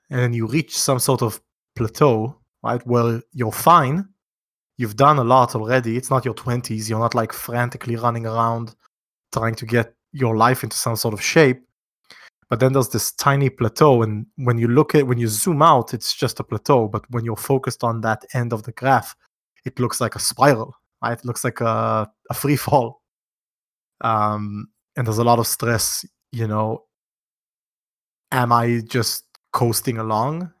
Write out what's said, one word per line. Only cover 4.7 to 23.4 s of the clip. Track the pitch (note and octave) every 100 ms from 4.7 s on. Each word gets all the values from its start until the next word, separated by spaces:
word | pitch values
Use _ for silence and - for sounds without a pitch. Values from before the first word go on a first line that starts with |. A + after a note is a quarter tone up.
| -
You've | A2+ G#2
done | C#3 D3
a |
lot | A#2+ B2+ B2
already. | A2+ G#2+ C3 A2+ A#2
It's | -
not | C3+
your | A#2+
twenties. | G#2+ B2 A#2+ - G#2+ G#2+
You're | A2
not, | A#2
like, | A#2+ A2
frantically | - - A#2+ A#2+ - B2 A#2
running | A#2+ A#2 A2+
around | A2+ A#2 A#2 A#2 - _ _ _ _ _
trying | A#2 A2+ A2
to | A2+
get | A#2+ A#2 _ _
your | C#3+ B2 A2
life | A#2 C3
into | A#2+ -
some | B2 A2+
sort | A#2
of | G#2+
shape. | - E3 C#3+ B2+ _ _ _ _ _ - - _ _
But | A2
then | C3
there's | C3+ A#2+
this | A2 -
tiny | - C#3+ C#3 C#3
plateau, | - A#2 - D#3 B2
and | A2 G#2+ A2 -
when | B2 A#2
you | A#2
look | B2 D3
at, | D#3 C3
when | A#2+
you | A2+
zoom | G#2+ F#3+ D3
out, | E3 C3 A2
it's | A#2+ -
just | - C3 -
a |
plateau. | - A2 - C3+ A2
But | A2 -
when | A#2+
you're | A#2 G#2+
focused | - C3+ C3 -
on | A#2+ A2+
that | A2+ A2 -
end | B2+ A#2
of | A2+
the | A2
graph, | - C3 B2 - - _ _ _ _
it | C3 -
looks | A#2+ -
like | A2+
a | A2
spiral, | - - C#3 A#2 A#2+ - _ _
right? | A#2 A#2
It |
looks | A#2+ -
like | B2 -
a, | A#2 A2+ A2+ A2 G#2 _ _
a |
free | - C#3+ C#3
fall. | - C#3+ A#2 - _ _ _ _